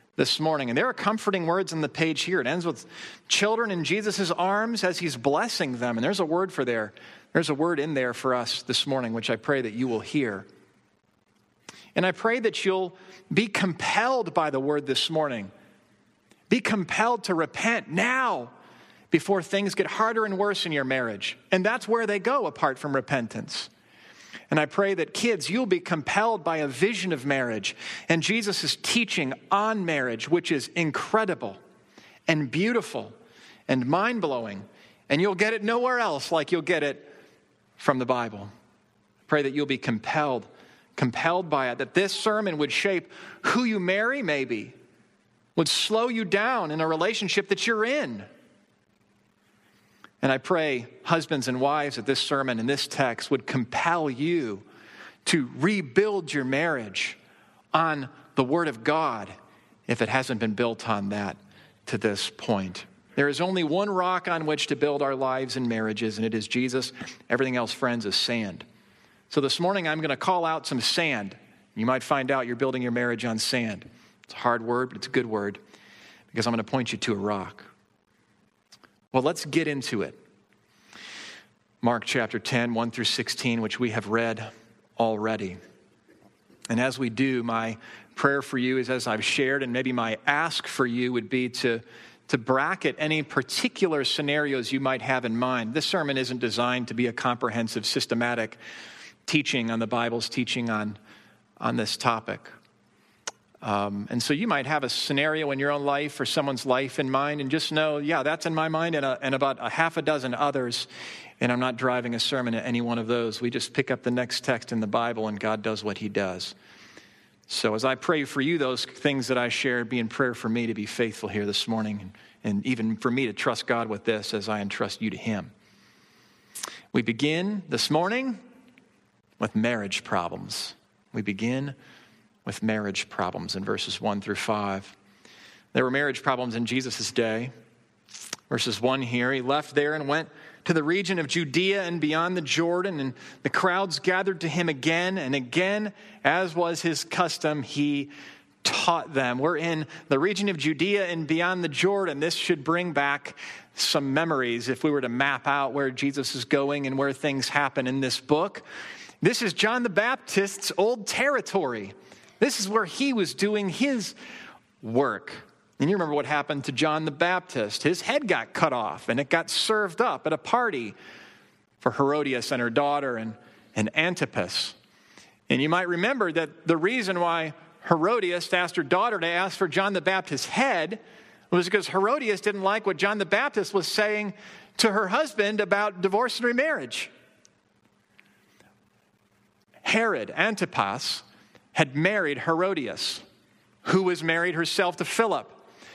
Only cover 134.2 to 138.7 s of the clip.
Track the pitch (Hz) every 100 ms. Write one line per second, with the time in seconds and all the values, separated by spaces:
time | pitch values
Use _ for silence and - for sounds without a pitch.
134.2 | 104 101 - 107 101 98 98 - _ _
135.2 | - - - - _ - 127 135 147 127
136.2 | - 123 127 113 113 127 131 - 110 -
137.2 | 113 113 127 - - _ _ _ _ -
138.2 | - - - 120 123